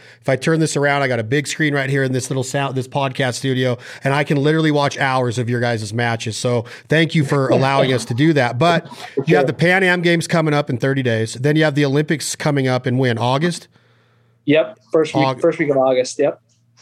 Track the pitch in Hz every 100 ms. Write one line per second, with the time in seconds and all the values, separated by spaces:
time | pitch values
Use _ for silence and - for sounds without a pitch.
0 | - - - 131 165 160 156 151 143 143
1 | 135 120 110 143 139 - 156 143 135 139
2 | 135 131 - 135 123 143 139 131 123 147
3 | 135 127 131 117 135 127 127 120 - -
4 | 135 139 147 147 139 160 156 147 139 -
5 | 139 131 123 117 117 120 120 117 107 110
6 | 120 117 117 104 123 120 117 - - 151
7 | 165 165 139 143 131 127 131 139 135 127
8 | - 120 156 147 120 120 165 170 - -
9 | - - 135 175 135 - 170 185 185 180
10 | 170 170 160 170 156 147 147 127 135 135
11 | 127 110 113 120 135 156 156 143 143 139
12 | 151 156 - - 156 143 131 127 131 123
13 | 131 113 120 135 175 170 - _ _ _
14 | _ _ _ _ - 151 160 - _ 160
15 | 151 135 135 127 170 160 147 135 131 127
16 | 127 - 143 - _ _ _ _